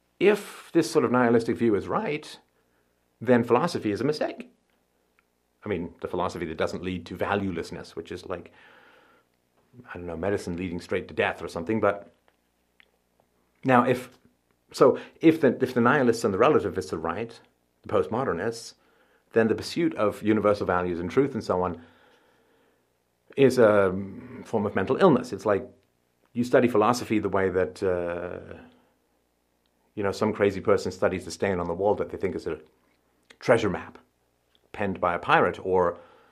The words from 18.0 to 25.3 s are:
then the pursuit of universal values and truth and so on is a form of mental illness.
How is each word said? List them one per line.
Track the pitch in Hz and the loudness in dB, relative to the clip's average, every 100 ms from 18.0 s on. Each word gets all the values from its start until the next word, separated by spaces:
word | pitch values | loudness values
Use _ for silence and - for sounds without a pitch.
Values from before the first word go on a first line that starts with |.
| 92 107 131 85 104 113 - - _ _ _ _ _ | 0 -2 -2 -2 -4 -6 -12 -20 _ _ _ _ _
then | 113 113 | 2 2
the | 107 | 2
pursuit | - - 165 - | -4 -2 -2 0
of | 104 101 | -2 0
universal | 104 107 101 101 95 | 0 2 4 2 2
values | 90 90 85 | 0 0 -4
and | 87 | -2
truth | 107 135 | 0 0
and | 120 | -2
so | 98 92 | -2 -2
on | 90 85 - _ _ _ _ _ _ _ _ _ _ _ _ _ _ - | -2 -6 -14 _ _ _ _ _ _ _ _ _ _ _ _ _ _ 4
is | 135 123 | 4 6
a | 110 104 98 92 98 - - - - | 6 6 4 0 -8 -12 -16 -18 -6
form | 110 104 | -4 -2
of | |
mental | - - 131 | -2 0 4
illness. | 190 127 - | 6 4 0